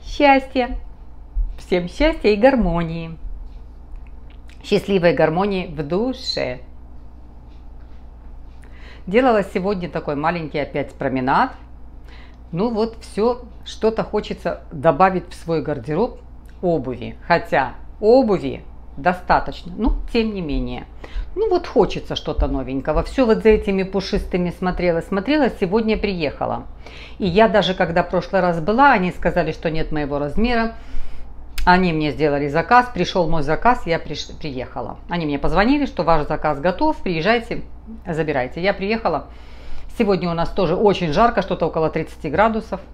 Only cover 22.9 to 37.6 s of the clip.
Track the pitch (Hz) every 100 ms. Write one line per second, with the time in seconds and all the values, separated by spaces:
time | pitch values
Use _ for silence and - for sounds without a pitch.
22.9 | 156 160 - 240 214 220 214 214 190 190
23.9 | 196 185 196 - 185 175 170 180 180 180
24.9 | 165 165 196 196 302 262 - 190 208 220
25.9 | 208 208 185 147 - 120 117 127 - -
26.9 | - - - 202 175 220 202 170 185 180
27.9 | 175 175 185 170 196 180 170 160 220 285
28.9 | 240 180 - 180 165 160 151 170 160 156
29.9 | 156 151 143 147 160 226 240 226 - -
30.9 | - - - - - - - - 180 185
31.9 | 156 151 127 151 143 147 147 165 247 240
32.9 | - 175 196 160 165 143 151 226 247 -
33.9 | 165 - 151 - - 156 127 120 - 117
34.9 | - - 175 156 143 156 160 214 294 277
35.9 | - 160 165 143 151 - 143 160 180 302
36.9 | 294 - 165 160 240 233 151